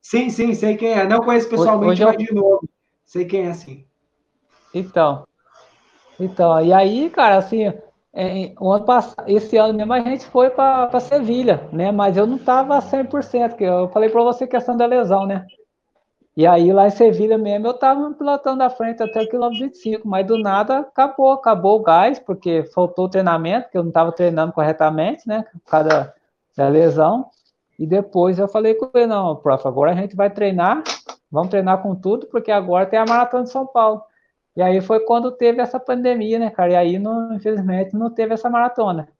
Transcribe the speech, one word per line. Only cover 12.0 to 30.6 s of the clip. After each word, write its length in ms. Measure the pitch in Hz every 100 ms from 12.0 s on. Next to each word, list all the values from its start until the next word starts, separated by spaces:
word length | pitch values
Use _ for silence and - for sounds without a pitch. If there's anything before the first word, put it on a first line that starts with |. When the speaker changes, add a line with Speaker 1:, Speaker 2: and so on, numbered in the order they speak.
| 202 185
Speaker 2:
eu 100 | 214
não 120 | 262
tava 420 | - 254 269 285
cem 240 | - 269
por 180 | 269 285
cento, 320 | 285 247 233
que 80 | 233
eu 260 | 190 180 180
falei 200 | 196 220
pra 140 | 226
você 200 | 240 240
questão 320 | 254 233 226 240
da 80 |
lesão, 420 | 240 247 208 196 196
né? 200 | 196 185 _ _ _ _ _ _ _ _ -
E 80 |
aí, 280 | 160 175 170
lá 160 | 190 202
em 20 |
Sevilha 480 | 202 233 180 214 220
mesmo, 300 | 208 208 226
eu 60 |
tava 380 | 247 269 277 294
pilotando 520 | 294 285 285 269 262
à 40 | 254
frente 320 | 254 226 233
até 220 | 220 220
o 60 | 220
quilômetro 360 | 240 240 220
vinte 120 | 269 -
e 20 |
cinco, 300 | 220 214 220
mas 180 | 190 196
do 100 | 226
nada 420 | 208 196 214 269
acabou, 520 | 285 - 269 277 269
acabou 480 | 269 254 208 190 214
o 40 |
gás, 360 | 214 165 214 277
porque 460 | - 190 175 165 156
faltou 300 | - 175 175
o 40 | 185
treinamento, 640 | 185 185 165 160 214 247
que 80 | 190
eu 60 |
não 80 | 170
tava 180 | 160 165
treinando 420 | 165 175 165 160
corretamente, 760 | 165 151 156 156 156 170 302 -
né? 160 | 220 220
Por 180 | 170 _
causa 180 | 156 156
da, 260 | 151 139 _ _ _ _ -
da 120 | 139
lesão. 600 | 147 165 147 156 226 262 _ _ _ _ _
E 100 | 156
depois 520 | 185 202 190 180 180
eu 80 | 196
falei 280 | 214 220
com 140 | 220 262
ele, 120 | 247 233
"Não, 280 | 208 185
prof, 320 | 147 147 131 -
agora 240 | 127 143
a 40 |
gente 200 | 175 196
vai 160 | 190 202
treinar, 520 | 202 202 185